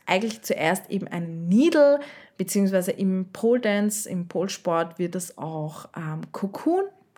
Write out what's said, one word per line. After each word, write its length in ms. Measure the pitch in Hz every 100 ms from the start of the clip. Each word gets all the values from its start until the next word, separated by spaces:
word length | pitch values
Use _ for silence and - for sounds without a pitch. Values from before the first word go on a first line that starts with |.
eigentlich 360 | - 185 220 214
zuerst 480 | - - 160 190 -
eben 180 | 196 180
ein 400 | 175 170 165 170
Needle, 540 | 208 330 320 285 285 285 - -
beziehungsweise 560 | - 190 202 196 190 180
im 400 | - 190 185 185
Pole 300 | - 226 247
Dance, 480 | 226 202 208 208 -
im 180 | 180 175
Pole 220 | 175 190
Sport 500 | - 180 165 165 -
wird 160 | 175
es 220 | 180 175 -
auch, 500 | 160 160 151 151 -
ähm, 280 | 165 156 160 -
Cocoon 500 | - 196 196 311 359 392 _ _